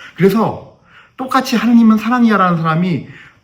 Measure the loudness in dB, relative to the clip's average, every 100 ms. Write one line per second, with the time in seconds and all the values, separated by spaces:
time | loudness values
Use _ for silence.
0 | -16 0 0 0 -4 -6 -16 _ _ -20
1 | _ -12 -4 -4 -2 -2 2 4 4 2
2 | 0 0 2 2 0 0 -2 -2 -2 -4
3 | -8 -20 -20 _